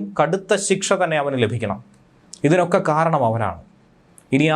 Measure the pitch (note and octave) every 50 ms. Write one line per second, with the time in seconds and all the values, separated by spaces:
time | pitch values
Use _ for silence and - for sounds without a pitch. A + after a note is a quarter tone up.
0 | G3+ G3 - - D3+ D3+ F3 G3 G3 - G#3+ G3+ G#3 - G3 G3 - - G3+ F3+
1 | F3+ E3 D#3 D3+ C#3+ C#3+ C#3 B2+ C#3+ C#3 A#2+ G#2+ A2 G2+ G2 - - - _ _
2 | _ _ _ _ _ _ - - - C#3+ F3 F3+ F3 F3 F#3 F#3 - E3+ D3+ D#3
3 | E3 E3 D#3 C#3+ B2+ A2+ A2+ A2+ G#2+ F#2+ E2 - - _ _ _ _ _ _ _
4 | _ _ _ - _ - C3 C3+ D3+ D#3+ D#3